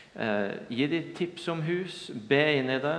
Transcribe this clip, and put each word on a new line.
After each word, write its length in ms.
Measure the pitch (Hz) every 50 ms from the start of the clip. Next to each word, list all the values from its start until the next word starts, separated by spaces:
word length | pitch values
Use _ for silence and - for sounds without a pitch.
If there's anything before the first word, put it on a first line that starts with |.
| - - -
eh, 400 | - 113 110 104 104 101 98 - - - -
gi 200 | 120 117 139 147
de 140 | 165 165 151 143 -
tips 320 | - 180 170 - - - 175
om 120 | 170 165 156
hus, 480 | 156 175 180 190 175 - - - -
be 320 | - 113 104 110 139 139 151 151 151 139
inn 120 | 127 127
i 100 | 131 131
det, 160 | 135 147 160